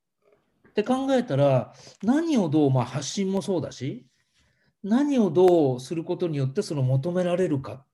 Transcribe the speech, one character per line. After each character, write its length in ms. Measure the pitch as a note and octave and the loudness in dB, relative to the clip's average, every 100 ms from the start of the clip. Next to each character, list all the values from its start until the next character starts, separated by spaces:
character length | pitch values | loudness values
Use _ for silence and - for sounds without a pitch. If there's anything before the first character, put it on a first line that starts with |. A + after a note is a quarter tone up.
| _ _ _ _ _ _ _ | _ _ _ _ _ _ _
っ 40 | |
て 120 | - | -4
考 240 | G#3+ C4 C4+ | -2 -2 0
え 140 | C4 | 0
た 100 | - | 0
ら、 400 | C#3 C#3+ B2+ A2+ - - - | 2 4 4 0 -10 -20 -6
何 340 | F#3+ D4 E4+ C4 | 0 2 2 0
を 100 | E3+ | 2
ど 200 | D3+ C#3+ | 2 4
う、 20 | |
ま 120 | C3 | 2
あ、 20 | |
発 240 | A2+ D3 D3 | 0 -4 -6
信 240 | - F#3+ | -4 -2
も 100 | F#3+ | -2
そ 160 | G3+ F3 | -2 -4
う 20 | |
だ 120 | A2 | -4
し、 340 | - C3 A3+ - _ _ _ _ _ _ _ | -8 -10 -10 -16 _ _ _ _ _ _ _
何 340 | F#3+ A#3 D4 C4+ | -2 0 2 2
を 100 | G3 | 2
ど 460 | D#3 F#3 F3 C#3 | 4 6 6 2
う 60 | B2+ | 0
す 120 | C3 | -6
る 120 | E3 | -8
こ 120 | E3 F3 | -6 -4
と 120 | F3 | -4
に 100 | D3 | -2
よ 80 | C3+ | -2
っ 60 | |
て 100 | E3 | -4
そ 140 | G3 D3+ | -4 -4
の 60 | |
求 280 | C3 C3 F3 | 0 0 0
め 140 | F3+ | -2
ら 120 | F3 F3+ | 0 0
れ 120 | F3+ | 0
る 120 | C#3+ | -2
か 120 | - | -6
っ 140 | - - | -14 -14